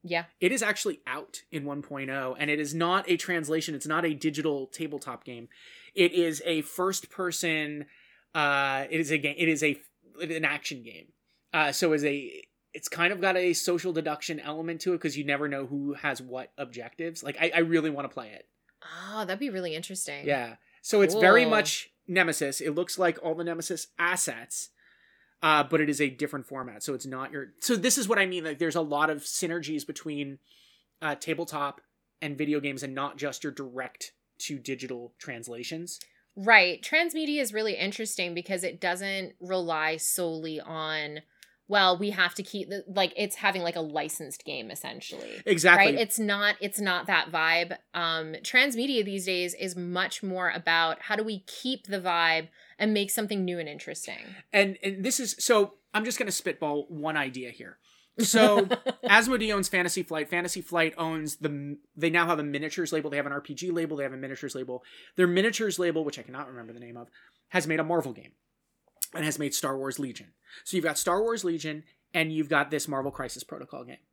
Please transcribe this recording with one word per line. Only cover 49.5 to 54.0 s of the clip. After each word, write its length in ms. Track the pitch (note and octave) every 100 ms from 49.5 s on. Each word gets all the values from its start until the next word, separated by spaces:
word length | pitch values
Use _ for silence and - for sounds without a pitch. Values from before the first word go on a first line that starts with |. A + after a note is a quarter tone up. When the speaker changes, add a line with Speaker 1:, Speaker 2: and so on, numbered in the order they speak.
Speaker 1:
is 200 | - F#3+ F3+
much 460 | F3 F3+ F#3 -
more 280 | G3 F#3 F3
about 520 | E3 E3 E3 E3 D#3
how 140 | - G#3+
do 60 |
we 160 | G#3+ G3+
keep 460 | - - B3+ C4 -
the 140 | G3
vibe 480 | F3+ E3+ E3 D#3+ D#3+ _ - -
and 140 | G#3+
make 180 | G#3 G3+
something 340 | - G#3 G#3
new 140 | F#3 F3
and 100 | D#3
interesting. 500 | D3 - E3